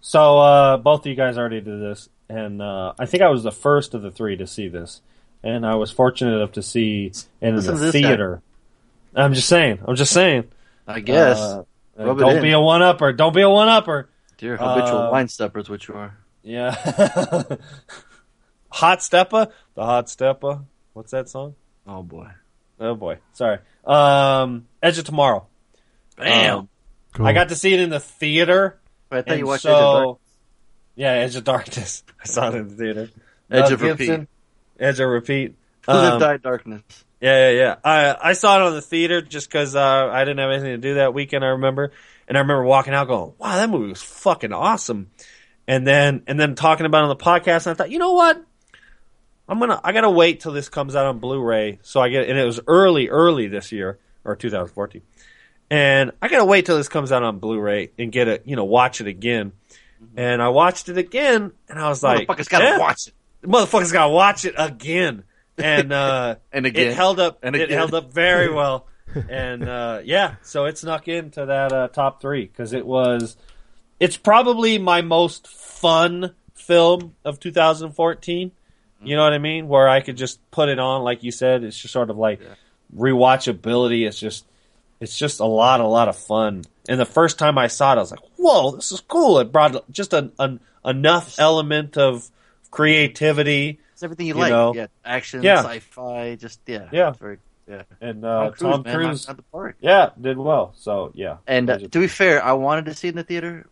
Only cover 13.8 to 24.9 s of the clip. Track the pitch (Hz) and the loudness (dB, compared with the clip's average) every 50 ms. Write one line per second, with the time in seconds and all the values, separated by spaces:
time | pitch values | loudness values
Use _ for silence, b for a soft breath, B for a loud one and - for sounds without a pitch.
13.8 | - 175 156 139 135 _ _ _ _ _ _ _ 113 117 123 113 123 127 127 127 | 2 0 -6 -6 -8 _ _ _ _ _ _ _ -10 -10 -8 -4 -4 -2 0 0
14.8 | 123 123 120 120 117 117 123 135 127 113 - - 113 101 - 104 101 - 101 98 | 0 0 0 -2 -2 0 0 0 -2 -2 -6 -8 -8 -8 -6 -10 -12 -10 -12 -14
15.8 | - - - 104 104 104 104 _ _ _ _ _ _ 107 117 120 123 127 123 - | -14 -16 -14 -14 -14 -16 -18 _ _ _ _ _ _ -14 -10 -6 -6 -6 -6 -6
16.8 | - 139 - - 202 - - 175 160 - - 175 - - 143 - B B B 139 | -6 -6 2 2 2 2 2 -4 -4 -2 -4 -4 -4 -6 -10 -12 B B B -20
17.8 | B B B B B B B B B B _ _ _ _ _ _ _ _ - - | B B B B B B B B B B _ _ _ _ _ _ _ _ -4 0
18.8 | - 165 185 180 - - - 175 185 185 220 220 220 220 b b b b _ - | 2 2 2 2 -2 0 2 2 2 2 0 -2 -2 -2 b b b b _ -8
19.8 | 107 117 123 123 120 - - _ 131 135 135 135 - 139 143 143 139 139 _ _ | -4 -2 -2 -2 -2 -4 -8 _ -2 -2 -2 -2 -6 -8 -8 -8 -12 _ _ _
20.8 | _ _ _ 110 110 - - 131 123 120 - 131 139 147 143 _ _ _ _ _ | _ _ _ -20 -18 -10 -10 -10 -10 -10 -12 -14 -14 -14 -16 _ _ _ _ _
21.8 | _ 98 98 92 90 85 82 82 85 90 92 _ _ _ _ _ _ _ _ _ | _ -18 -18 -16 -16 -18 -20 -20 -20 -20 -20 _ _ _ _ _ _ _ _ _
22.8 | 110 113 120 110 104 85 80 - _ _ _ - 127 113 104 - _ _ _ _ | -8 -8 -8 -6 -8 -10 -10 -10 _ _ _ -4 -2 -2 -2 -4 _ _ _ _
23.8 | _ - 139 147 143 143 139 139 139 135 135 135 131 127 123 117 117 _ _ _ | _ 2 4 4 6 6 6 4 4 2 2 0 0 -2 -6 -12 -14 _ _ _
24.8 | - 170 | 0 0